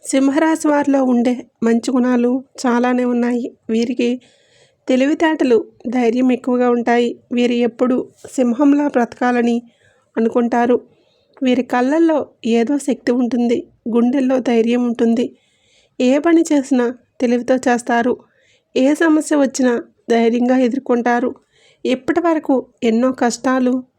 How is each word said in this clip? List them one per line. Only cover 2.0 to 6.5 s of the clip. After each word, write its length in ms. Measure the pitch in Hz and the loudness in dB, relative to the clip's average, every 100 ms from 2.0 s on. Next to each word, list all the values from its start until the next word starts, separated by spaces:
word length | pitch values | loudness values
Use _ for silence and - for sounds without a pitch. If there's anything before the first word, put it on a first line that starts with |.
| 247 247 240 262 262 - | 0 0 0 -2 -8 -6
చాలానే 440 | 262 240 247 247 247 | -2 0 0 0 -2
ఉన్నాయి. 320 | 240 240 240 240 - _ | -2 -2 -2 -6 -12 _
వీరికి 400 | 226 233 247 240 247 _ _ _ _ _ _ - | -4 -2 -2 -2 -4 _ _ _ _ _ _ -2
తెలివితేటలు, 720 | 254 269 320 330 311 285 226 - _ - 247 | 0 2 0 0 0 2 0 0 _ -6 -2
ధైర్యం 320 | 240 240 254 247 | 0 0 0 0
ఎక్కువగా 320 | 254 | -2